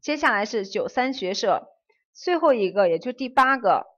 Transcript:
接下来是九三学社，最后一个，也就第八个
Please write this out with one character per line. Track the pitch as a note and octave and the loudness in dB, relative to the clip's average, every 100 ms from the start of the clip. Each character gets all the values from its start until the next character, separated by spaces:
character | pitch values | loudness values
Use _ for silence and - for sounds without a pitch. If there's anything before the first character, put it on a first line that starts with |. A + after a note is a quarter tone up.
接 | - D4 | -6 -2
下 | D4+ | 0
来 | G#3+ | 0
是 | G#3+ A3+ G3 | -2 -4 -4
九 | G#3 - | -6 -4
三 | - B3+ | -2 -4
学 | C4 F3+ | -4 -6
社， | F#3+ G#3+ D#3 - _ _ _ _ | -2 0 -2 -4 _ _ _ _
最 | - - F4 | -8 -2 2
后 | D#4 | 2
一 | B3 F#3+ | 2 0
个， | F#3 F#3+ | 2 2
也 | E3 | 2
就 | B3 | -4
第 | - C4 | -8 -4
八 | C4 C4 C4+ | 2 2 2
个 | G3+ D#3+ - | 2 0 -2